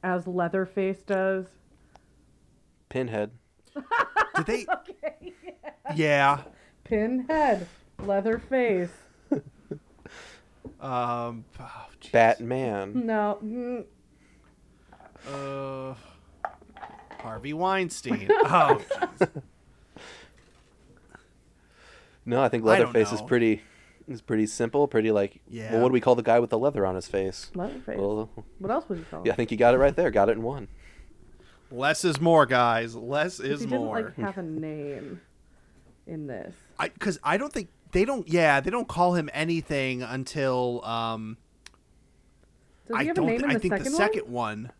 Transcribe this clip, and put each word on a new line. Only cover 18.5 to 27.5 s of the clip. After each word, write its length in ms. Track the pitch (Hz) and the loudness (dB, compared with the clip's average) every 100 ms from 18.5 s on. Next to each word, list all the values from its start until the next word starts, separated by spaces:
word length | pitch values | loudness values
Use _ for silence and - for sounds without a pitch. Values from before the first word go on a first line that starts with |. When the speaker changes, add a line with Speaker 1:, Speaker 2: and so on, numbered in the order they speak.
| 180 - - - | 6 6 4 2
Speaker 3:
jeez. 380 | 554 359 - - - - _ _ _ _ - - - - _ _ _ _ _ _ - _ - _ _ _ _ _ _ - - _ _ - | -4 -4 0 -2 -2 -16 _ _ _ _ -20 -20 -20 -20 _ _ _ _ _ _ -20 _ -20 _ _ _ _ _ _ -20 -20 _ _ -2
Speaker 2:
No, 160 | 120 | 2
I 80 | 131 | 2
think 140 | 120 | 2
Speaker 3:
I 140 | 110 104 | 4 6
don't 20 | 113 | 6
Speaker 2:
Leatherface 180 | 117 104 | 4 2
is 100 | 110 | 0
Speaker 3:
know. 60 | 120 | 0
Speaker 2:
pretty, 340 | 123 113 104 - - - _ - | 4 4 2 -2 -20 -20 _ -14
is 140 | 123 | -14
pretty 240 | - 110 107 | -4 0 0
simple, 400 | - 117 143 143 | 0 -2 2 2
pretty, 240 | 120 110 | 2 2
like, 300 | 107 101 - _ | 2 0 -4 _
Speaker 3:
Yeah. 240 | 113 110 | -14 -2
Speaker 2:
well, 80 | 113 | 4
what 80 | 123 | 4
do 40 | |
we 80 | 127 | 4
call 140 | 120 123 | 4 4
the 80 | |
guy 160 | 117 117 | 6 4
with 100 | 117 | 4
the 80 | 113 | 0
leather 280 | 135 143 95 | 0 0 -2
on 100 | 92 | -2
his 120 | - | -4
face? 440 | 98 95 92 - | -2 -2 -6 -12